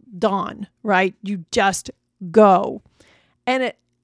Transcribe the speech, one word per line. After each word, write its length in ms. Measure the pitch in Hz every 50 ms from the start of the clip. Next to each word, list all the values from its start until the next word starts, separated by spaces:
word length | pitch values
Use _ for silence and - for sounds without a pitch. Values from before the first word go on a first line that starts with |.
| _ 254 202 175
dawn, 500 | 226 202 196 190 175 - - - 202 - _ _
right? 320 | - 214 190 185 190 185 - _
You 220 | - 190 208 180 160 _
just 400 | - 240 196 196 180 - - - - _ _ _ _ - 196 175
go. 520 | 160 220 214 196 185 180 202 - - 208 - _ _ _ _ _ _ _ _ _ _ _ _
And 160 | - 262 262 254
it, 140 | 233 - _ _ _ _ _